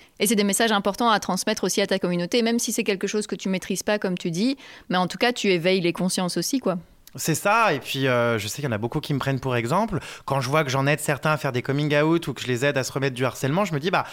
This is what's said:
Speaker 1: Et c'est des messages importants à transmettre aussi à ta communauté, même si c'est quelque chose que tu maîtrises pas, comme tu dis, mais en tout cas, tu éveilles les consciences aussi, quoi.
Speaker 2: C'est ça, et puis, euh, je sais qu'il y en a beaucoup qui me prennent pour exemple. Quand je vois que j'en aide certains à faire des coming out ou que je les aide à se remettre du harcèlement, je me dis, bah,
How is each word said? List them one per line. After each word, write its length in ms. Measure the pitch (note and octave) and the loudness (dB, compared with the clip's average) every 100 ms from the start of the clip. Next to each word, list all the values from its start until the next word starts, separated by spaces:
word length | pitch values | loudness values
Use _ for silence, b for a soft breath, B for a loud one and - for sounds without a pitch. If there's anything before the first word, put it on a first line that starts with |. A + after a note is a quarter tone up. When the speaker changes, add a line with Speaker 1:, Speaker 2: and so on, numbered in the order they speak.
| B _ | B _
Speaker 1:
Et 80 | G#3 | 0
c'est 80 | |
des 100 | A3 | 2
messages 280 | G3+ - A#3 | 2 2 2
importants 360 | G#3 G3+ G3 A#3 | 2 0 0 2
à 100 | G#3 | 2
transmettre 440 | - F#3 - A3 | 2 -2 -2 -2
aussi 160 | F#3+ - | 0 0
à 60 | G3+ | 2
ta 120 | F#3+ | 2
communauté, 440 | F3+ F3 F3 B3 | 0 0 0 2
même 160 | A3+ A#3 | 2 0
si 120 | - | -2
c'est 140 | A3+ | -2
quelque 220 | G#3+ G3 G3 | -2 -2 -2
chose 200 | G#3+ G#3 | -4 -4
que 80 | |
tu 140 | F#3+ G3+ | -6 -2
maîtrises 340 | F#3+ - F#3+ | -4 -2 -4
pas, 160 | - G#3 | -2 -2
comme 200 | G3 F3+ | 0 -2
tu 120 | F#3 | -4
dis, 280 | E3 A#3 C#4 B B B | 0 -2 -2 B B B
mais 80 | F3+ | 0
en 80 | F3+ | 0
tout 100 | - | 0
cas, 160 | A#3+ | 0
tu 160 | B3 G3+ | 2 2
éveilles 320 | F3+ E3 F#3+ | 2 4 2
les 140 | E3+ | 2
consciences 420 | E3 F3+ F#3 F#3 E3+ | 0 -2 0 -2 -2
aussi, 220 | E3+ C4+ | -2 -2
quoi. 160 | G3+ F3 - - - C#3 | 0 -4 -6 -20 -20 -8
Speaker 2:
C'est 180 | - | -2
ça, 380 | D#3 G3+ A3 A3 | 0 2 4 4
et 80 | D3 | 2
puis, 260 | - E3 C3+ | -2 0 2
euh, 320 | B2 A#2+ A2+ | 4 4 2
je 80 | G#2 | -2
sais 100 | - | -4
qu'il 80 | C#3+ | -2
y 20 | |
en 40 | |
a 60 | A2 | -2
beaucoup 220 | A#2 D#3 | -2 -4
qui 120 | - | -2
me 40 | C#3 | -2
prennent 220 | C#3 C3+ | 0 -2
pour 160 | C3+ B2 | 0 -2
exemple. 420 | A2+ E3+ A3 F3 B B - | 0 0 0 -4 B B -4
Quand 140 | C3+ | -2
je 60 | B2 | 2
vois 120 | D3+ | 0
que 60 | D3 | 2
j'en 160 | C3 C#3 | 2 2
aide 140 | D3+ | 0
certains 320 | - C#3 D#3+ | 0 0 0
à 60 | D3+ | 0
faire 120 | C#3+ | 0
des 120 | B2+ | -2
coming 340 | A#2+ C#3 D3 D3 | -2 0 2 2
out 320 | D#3 E3 E3 | 4 2 0
ou 60 | |
que 80 | B2+ | -6
je 40 | A#2+ | -2
les 180 | B2 C#3+ | 0 2
aide 100 | C#3 | 0
à 80 | |
se 80 | B2+ | -2
remettre 240 | C#3+ C3+ B2 | -2 -2 0
du 80 | |
harcèlement, 400 | B2+ - C3+ D#3+ | -2 0 -2 0
je 80 | G3+ | 0
me 60 | E3 | -2
dis, 100 | D#3 | 0
bah, 140 | F3 C3 | 0 -2